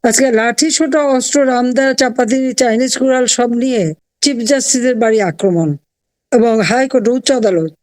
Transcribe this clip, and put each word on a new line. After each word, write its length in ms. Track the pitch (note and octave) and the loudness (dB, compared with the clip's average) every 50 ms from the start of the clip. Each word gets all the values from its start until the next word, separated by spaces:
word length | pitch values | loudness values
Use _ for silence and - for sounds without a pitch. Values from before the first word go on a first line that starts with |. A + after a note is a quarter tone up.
আজকে 280 | - A#3+ A3 - C4+ C4 | 0 0 2 2 0 2
লাঠি, 400 | A#3 A3 A3+ A#3 A#3 - D4+ D#4+ | 2 2 0 0 0 0 -2 -2
সোটা, 320 | D4+ - D#4+ C#4+ D4 D4+ D4 | 0 -2 -2 0 0 0 2
অস্ত্র, 420 | C#4 C4+ B3+ B3+ - - C#4+ C#4 | 2 0 0 -2 0 0 0 2
রামদা, 480 | B3+ B3+ B3 B3 B3 B3 C4 C4+ C4+ B3+ | 2 0 0 0 0 0 0 0 0 0
চাপাতি, 580 | B3+ C4+ B3+ A#3+ B3+ B3 G#3+ B3+ C4 C4 C4 | 0 -2 -2 0 -2 0 0 0 -2 -2 -2
চাইনিজ 440 | B3 - B3+ A#3 A3 A3+ C4 B3+ - | -2 0 0 0 2 0 0 -2 -2
কুড়াল 300 | - C4 C4+ B3+ B3+ B3+ | -2 0 0 2 2 0
সব 240 | A#3 - - A#3+ B3 | 0 0 0 0 0
নিয়ে 420 | A#3 A#3+ B3 C4 B3 A3 F3+ D#3 D#3+ _ _ _ _ _ | 0 -2 -2 -2 0 0 -2 -2 -4 _ _ _ _ _
চিফ 160 | - C#4+ C#4 | -2 -2 -2
জাস্টিসের 580 | A#3 A#3 A3 C#4+ C4+ C4 - - B3+ A#3+ B3+ B3 | -2 0 0 0 0 0 -2 -2 0 0 0 0
বাড়ি 260 | A3 A#3 A3 A3 A3 | 0 0 0 2 2
আক্রমণ 540 | G3+ F3 D#3 - G3 G3 F3 E3+ E3 D3+ D3 C#3+ _ _ _ _ _ _ _ _ _ _ | 0 -2 -2 -2 -2 0 2 2 0 0 -2 -6 _ _ _ _ _ _ _ _ _ _
এবং 280 | - A#3+ A3+ A#3 A3 A3 | 2 2 2 2 2 0
হাইকোর্ট, 480 | G3 D#3+ A3 B3+ C4 C4 - B3+ G3+ A3+ | 0 0 0 0 0 0 0 0 0 0
উচ্চ 240 | B3 C4 - - | -2 -2 0 0
আদালত 400 | C4+ B3+ G#3+ G3+ F#3 E3 D#3+ D#3+ D#3+ _ | 0 2 2 0 0 0 -2 -4 -8 _